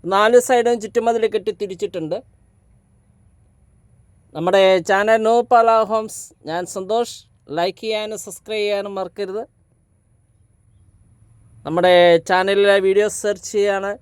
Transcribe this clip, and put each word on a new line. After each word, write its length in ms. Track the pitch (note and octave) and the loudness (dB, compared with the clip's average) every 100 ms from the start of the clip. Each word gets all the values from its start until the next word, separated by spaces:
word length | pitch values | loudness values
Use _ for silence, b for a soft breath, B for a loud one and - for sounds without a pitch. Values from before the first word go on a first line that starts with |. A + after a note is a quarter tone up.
| E3 | 0
നാല് 260 | G3 G#3+ B3 | 2 6 4
സൈഡും 320 | B3 B3 A#3 A#3+ | 4 2 2 -2
ചുറ്റുമതിൽ 420 | G#3 - A3+ A#3 A3 | -2 -2 0 0 0
കെട്ടി 200 | G#3+ G#3 G3 | -2 -6 -8
തിരിച്ചിട്ടുണ്ട്. 540 | G3+ F#3 G3+ F3 D#3 F#3+ - _ _ _ _ _ _ _ _ _ _ _ _ _ _ _ _ _ _ _ _ | -10 -8 -8 -6 -6 -8 -10 _ _ _ _ _ _ _ _ _ _ _ _ _ _ _ _ _ _ _ _
നമ്മുടെ 280 | D3+ E3+ G3 F#3+ F#3 E3+ | -6 0 4 4 2 2
ചാനൽ 300 | G3 G#3+ A3+ | 0 2 2
ന്യൂ 100 | A3 A#3 A#3+ | 2 0 4
പാല 200 | A#3+ A3+ A3+ G#3 | 4 4 2 0
ഹോംസ്, 320 | A3 A3 - - _ - | -4 -6 -14 -18 _ -10
ഞാൻ 140 | E3+ F3+ | -8 -8
സന്തോഷ്. 420 | G3 F#3 A3+ A#3 - _ _ - D3+ | -10 -4 -4 -4 -10 _ _ -12 -4
ലൈക്ക് 240 | F3 F#3 | -4 -4
ചെയ്യാനും 360 | A3 G#3+ G#3+ G#3+ | -6 -6 -6 -12
സബ്സ്ക്രൈബ് 400 | - F#3+ - G#3+ | -14 -18 -10 -4
ചെയ്യാനും 300 | G#3 G3+ G3+ G3 | -2 -4 -6 -8
മറക്കരുത്. 440 | F3+ - G3 G3 - _ _ _ _ _ _ _ _ _ _ _ _ _ _ _ _ _ _ _ _ - | -10 -8 -8 -8 -12 _ _ _ _ _ _ _ _ _ _ _ _ _ _ _ _ _ _ _ _ -18
നമ്മുടെ 280 | - E3 F3+ F3+ F3 E3+ E3 | -6 0 4 6 6 4 2
ചാനലിലെ 480 | F#3 F#3+ G3+ G3+ G3+ F#3+ | 0 0 0 2 2 2
വീഡിയോ 220 | G3 G#3 - | 0 0 -2
സെർച്ച് 320 | G#3 G3+ - G#3+ | -6 -6 -6 -2
ചെയ്യാണ്. 340 | G3+ G3 G3 G3+ | -2 -2 -6 -10